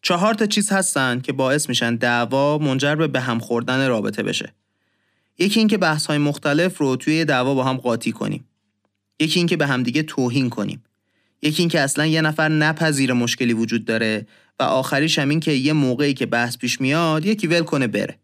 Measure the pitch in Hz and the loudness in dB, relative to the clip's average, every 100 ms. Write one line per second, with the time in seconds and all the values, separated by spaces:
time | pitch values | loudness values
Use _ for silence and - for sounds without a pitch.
0 | - 175 202 220 214 208 208 196 185 - | -2 0 2 2 0 0 0 0 0 0
1 | 131 123 127 131 131 143 147 120 120 120 | 0 -2 -4 -2 0 0 0 -2 0 0
2 | 123 120 117 131 143 151 147 131 143 151 | 0 0 0 0 2 2 0 0 0 0
3 | 160 131 123 117 113 117 120 127 135 117 | 0 0 -2 -4 -2 -2 0 0 2 0
4 | 104 104 104 - - _ _ _ _ _ | -2 -4 -4 -4 -8 _ _ _ _ _
5 | _ _ _ _ 185 214 220 208 175 151 | _ _ _ _ 0 4 4 4 2 0
6 | - 147 147 143 151 147 180 180 143 127 | 0 0 0 0 0 2 0 0 0 0
7 | - 160 160 131 127 139 127 131 127 117 | 0 0 2 2 2 2 0 0 -2 -2
8 | 117 - 107 101 - _ _ _ _ _ | -2 -4 -4 -6 -10 _ _ _ _ _
9 | _ _ 156 175 170 175 143 151 123 127 | _ _ 0 2 2 0 0 0 0 -2
10 | 156 - 127 123 127 110 101 - _ _ | -4 -2 -2 0 -2 -2 -6 -8 _ _
11 | _ _ _ _ 147 151 170 165 139 - | _ _ _ _ -4 0 2 2 0 0
12 | 156 160 156 156 156 156 151 156 160 143 | 0 2 0 0 0 2 2 2 0 0
13 | 135 123 120 - 123 110 113 117 113 110 | 0 2 0 0 0 0 0 -2 -2 -2
14 | 113 107 107 _ _ _ 131 131 131 139 | -2 -4 -6 _ _ _ -2 0 0 0
15 | 156 156 139 156 160 143 131 156 135 123 | 0 0 0 0 0 0 2 2 2 2
16 | 143 131 120 117 120 123 123 - 131 151 | 0 0 -2 0 -2 -4 -6 -2 0 0
17 | 170 156 170 214 170 170 165 147 123 104 | 2 0 0 -2 0 0 0 0 0 -2
18 | 95 - | -4 -8